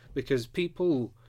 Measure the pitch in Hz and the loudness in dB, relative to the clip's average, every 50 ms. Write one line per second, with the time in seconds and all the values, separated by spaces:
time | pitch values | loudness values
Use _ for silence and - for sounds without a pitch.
0 | - - - 143 131 - 139 123 117 - - 180 175 165 - - 180 175 147 127 | -20 -8 -6 -6 0 2 0 0 0 -2 -4 -4 -4 -4 -2 0 2 2 2 2
1 | 113 - - - - | 0 -4 -8 -16 -20